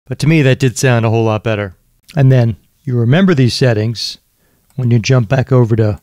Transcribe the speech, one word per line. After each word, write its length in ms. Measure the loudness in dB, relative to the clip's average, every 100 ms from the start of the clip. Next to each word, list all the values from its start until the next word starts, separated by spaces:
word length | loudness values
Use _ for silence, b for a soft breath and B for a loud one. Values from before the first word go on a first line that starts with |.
| -14
But 120 | -6
to 60 | 0
me, 160 | 2
that 160 | 2 0
did 200 | -2 -2
sound 260 | 0 0
a 60 | 0
whole 140 | 0
lot 180 | 0 -2
better. 320 | -4 -4 -6 -12 _ _ _ 0
And 140 | 2
then 260 | 4 2 -4 _ _
you 120 | -6 -2
remember 360 | 0 2 2
these 200 | 2 0
settings 640 | 2 0 0 -4 -6 -10 -14 _ _ _ _ _ -6
when 140 | 0
you 80 | 0
jump 300 | 2 0 0
back 240 | -2 0
over 240 | 0 2 0
to 240 | 0 -2